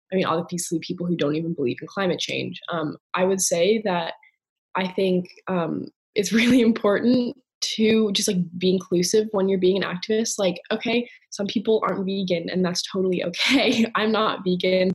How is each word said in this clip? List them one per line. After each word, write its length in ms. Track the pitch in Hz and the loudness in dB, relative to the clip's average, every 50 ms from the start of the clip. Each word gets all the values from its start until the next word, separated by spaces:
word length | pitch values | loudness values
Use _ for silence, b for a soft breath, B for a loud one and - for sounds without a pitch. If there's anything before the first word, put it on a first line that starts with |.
| _ - 190 | _ -4 -2
I 40 | |
mean, 100 | 190 180 | -2 0
obviously 520 | - 160 165 170 - 175 170 - - 170 165 | 0 0 -2 -2 -4 -6 -6 -6 -4 -4 -6
people 260 | 165 - 180 180 190 | -4 -6 -8 -6 -2
who 100 | 175 175 | -2 0
don't 200 | 165 151 143 151 | 0 0 0 0
even 180 | 156 165 165 170 | -2 -2 -4 -4
believe 240 | - 143 120 120 - | -2 -2 -2 -2 -4
in 60 | - | -8
climate 320 | - - 202 196 180 156 - | -10 -4 -2 0 0 0 -2
change. 420 | - - 135 135 127 - 180 - - - | -4 -4 -4 -4 -4 -6 -8 -10 -10 -8
Um, 280 | 175 165 156 147 - - _ _ - | -6 -4 -4 -6 -6 -8 _ _ -2
I 100 | 180 185 | 0 2
would 160 | 190 196 190 | 2 2 2
say 400 | 185 - 180 170 170 196 220 226 208 | 0 0 2 2 4 4 2 2 2
that 300 | 202 180 175 165 - - - b b b b _ _ _ _ _ _ - | -2 -2 -2 -2 -4 -8 -12 b b b b _ _ _ _ _ _ -4
I 140 | 185 190 180 | -4 -4 -2
think, 400 | 180 - 196 190 185 180 180 - - - - - | 0 0 2 2 2 0 0 -4 -12 -16 -8 -4
um, 380 | 190 175 165 156 - - - - _ _ _ _ - | -2 -2 -2 -2 -4 -6 -8 -10 _ _ _ _ -2
it's 180 | - 196 180 190 | -2 -2 0 2
<laughs> 80 | 226 | 2
really 200 | 233 240 247 262 | 4 6 6 6
important 760 | 226 226 226 - - 208 202 - - 240 254 254 247 233 - _ _ _ _ - - - - | 6 4 2 2 2 2 2 2 2 2 2 2 0 -2 -6 _ _ _ _ -8 -8 -6 -2
to 340 | - 220 214 220 220 220 208 196 | 2 2 4 4 4 2 2 0
just, 160 | - - - | 0 0 0
like, 100 | 196 180 175 165 - 180 | 0 0 -2 -2 -4 -2
be 120 | 180 185 | 0 2
inclusive 580 | 185 185 180 - 180 175 180 - - 214 214 220 - | 2 2 0 0 0 0 0 2 2 2 2 2 0
when 160 | 196 190 190 | 0 0 2
you're 100 | 196 185 | 2 2
being 240 | 185 180 190 196 - | 2 2 2 2 0
an 60 | - | -4
activist. 460 | 180 180 - - 220 220 226 226 - - | -6 -6 -4 -2 -2 0 0 -2 -2 0
Like, 220 | 202 180 175 - - - | 0 -2 -2 -2 -6 -6
okay, 380 | 226 220 - 233 226 240 233 B B B B B | -6 -4 -2 -2 -2 -2 -2 B B B B B
some 160 | - - 202 | -8 -8 -6
people 340 | 202 - 220 208 226 220 214 - | -4 -4 -2 0 2 0 2 2
aren't 220 | 190 190 190 196 | 0 -2 -2 -2
vegan, 460 | 185 196 196 196 180 180 170 170 - | -4 -4 -4 -2 -2 -2 -2 -2 -4
and 140 | - 185 185 | -2 0 0
that's 180 | 170 180 - - | 0 -2 -4 -6
totally 400 | - - 190 190 185 180 - - | -6 -4 -2 0 0 0 0 -2
okay. 600 | 175 175 - - - 254 269 208 220 233 226 226 226 | -4 -4 -2 0 2 2 2 4 2 2 2 0 0
<laughs> 40 | - | 0
I'm 180 | 196 214 220 220 | 0 0 2 2
not 280 | 208 220 190 - - 196 | 2 0 0 -2 -2 0
vegan, 480 | 185 180 180 185 185 185 185 185 190 185 | 0 0 2 2 2 2 4 2 2 0